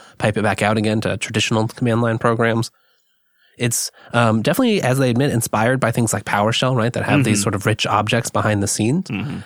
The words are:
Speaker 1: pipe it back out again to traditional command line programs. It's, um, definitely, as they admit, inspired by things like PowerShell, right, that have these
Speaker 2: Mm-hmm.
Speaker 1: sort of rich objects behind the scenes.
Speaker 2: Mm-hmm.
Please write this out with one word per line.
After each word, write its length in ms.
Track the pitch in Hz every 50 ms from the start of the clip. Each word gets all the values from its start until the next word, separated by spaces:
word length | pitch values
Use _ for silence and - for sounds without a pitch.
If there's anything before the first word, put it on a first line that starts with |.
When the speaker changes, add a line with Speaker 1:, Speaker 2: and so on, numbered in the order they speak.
| - - - _
Speaker 1:
pipe 180 | - 113 98
it 60 | 110
back 180 | 101 107 95 -
out 160 | 107 104 110
again 240 | 113 104 110 107 110
to 140 | - 98 95
traditional 520 | 98 - - 110 110 - - 117 110 110 117
command 340 | - - 123 120 113 113
line 160 | 120 117 110 110
programs. 520 | - 120 117 113 117 113 110 113 120 - - _ _ _ _ _ _ _ _ _ _ _ _ _ _ _ _ -
It's, 320 | 123 120 117 - - - - - - - -
um, 260 | 120 120 113 110 113
definitely, 400 | 107 143 180 - 262 240 214 185
as 180 | - 123 127 135
they 120 | 135 127
admit, 220 | 113 120 139 143
inspired 480 | - 113 113 - - 107 110 123 131 127
by 100 | 123 113
things 240 | 113 127 117 107 -
like 100 | 95 -
PowerShell, 500 | - - 101 101 110 113 - 135 127 131
right, 180 | 120 110 120 -
that 100 | - 107
have 200 | - 104 143 127
these 140 | 113 107 104
Speaker 2:
Mm-hmm. 40 |
Speaker 1:
sort 120 | 101 113 107
of 120 | 101 -
rich 200 | 113 104 - -
objects 440 | - 101 104 104 107 123 117 113 -
behind 320 | - 107 107 110 107 101
the 40 | 101
scenes. 420 | 101 - - 104 113 143 185 190 -
Speaker 2:
Mm-hmm. 300 | - 95 - 147 - - -